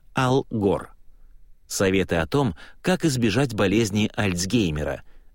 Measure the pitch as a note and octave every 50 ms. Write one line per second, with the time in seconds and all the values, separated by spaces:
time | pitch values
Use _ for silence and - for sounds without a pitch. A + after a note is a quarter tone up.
0 | - - - C3 C3 B2+ B2+ C#3 - - A#2+ A2+ G2 G2 F2 C2+ - - - -
1 | - - - - - - - - - - - - - - - - G2+ F#2+ F#2+ F#2+
2 | F2+ - E2+ E2+ D#2+ - - C#3+ C#3+ B2 - - - - - - - F3 F#3 -
3 | - D#3+ C3 B2 A#2 A2 F#2 B2 C#3+ C3 A2+ G#2 G#2 F#2+ F#2+ A2+ A#2 G2+ F#2+ G#2
4 | G#2+ G2 - - G#2+ G2 F2 F2 F2+ F#2+ A#2 B2 G2+ E2+ D2+ D2 D2 C#2+ C2+ -
5 | - - - - - -